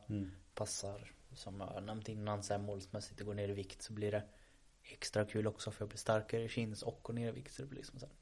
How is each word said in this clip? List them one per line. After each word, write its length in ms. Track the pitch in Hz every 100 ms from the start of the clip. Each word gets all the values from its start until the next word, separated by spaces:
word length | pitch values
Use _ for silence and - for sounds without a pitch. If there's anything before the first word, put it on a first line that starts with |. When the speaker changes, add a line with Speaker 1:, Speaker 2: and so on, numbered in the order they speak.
| -
Speaker 1:
Mm. 220 | 104 95 92 - -
Speaker 2:
Passar, 560 | - - 98 104 - - -
som 260 | 127 - 98
jag 80 | 92
har 140 | 101
nämnt 280 | 101 110 104
innan, 340 | 107 104 104
så 100 | 101
här 60 | 104
målsmässigt, 560 | 101 98 - 107 - -
det 60 |
går 100 | 104
ner 160 | 104 101
i 40 |
vikt 280 | 101 95 -
så 120 | -
blir 180 | 107 104
det 120 | 104 104 - - - - -
extra 420 | - - - 107 104
kul 220 | 110 107
också 240 | - -
för 100 | -
jag 80 | 107
blir 80 | -
starkare 440 | - 110 104 113
i 60 | 113
chins 340 | - 113 104
och 160 | 117 -
går 100 | -
ner 140 | 117 117
i 20 |
vikt 220 | 123 127
så 80 | -
det 60 | 139
blir 100 | 127
liksom 200 | - 123
så 60 | -
här 100 | -